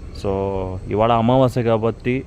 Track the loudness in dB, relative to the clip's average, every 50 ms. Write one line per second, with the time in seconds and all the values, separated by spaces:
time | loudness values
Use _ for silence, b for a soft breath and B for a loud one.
0 | -14 -14 -12 -8 -4 -4 -2 -2 -2 -2 -4 -4 -4 -6 -6 -8 -6 -2 0 2
1 | 2 4 4 4 4 4 4 4 4 2 2 0 0 2 2 2 2 0 -2 -2
2 | -4 -4 -4 -4 -6